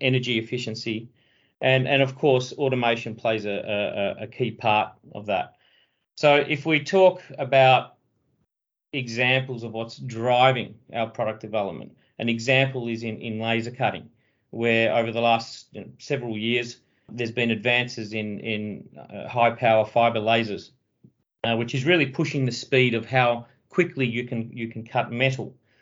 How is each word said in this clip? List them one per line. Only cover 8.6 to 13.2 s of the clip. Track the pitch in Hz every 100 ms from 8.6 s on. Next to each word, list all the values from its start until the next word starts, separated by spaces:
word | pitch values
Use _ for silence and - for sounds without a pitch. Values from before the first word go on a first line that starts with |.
| _ _ _
examples | 143 120 113 127 127 131 120
of | 117
what's | 110 117 -
driving | 135 110 120 123 131 127 101 - _
our | 117 110
product | - 110 107
development, | 110 107 98 92 110 _ _ _
an | 117
example | 117 117 135 135 131 117
is | 113
in, | 117 107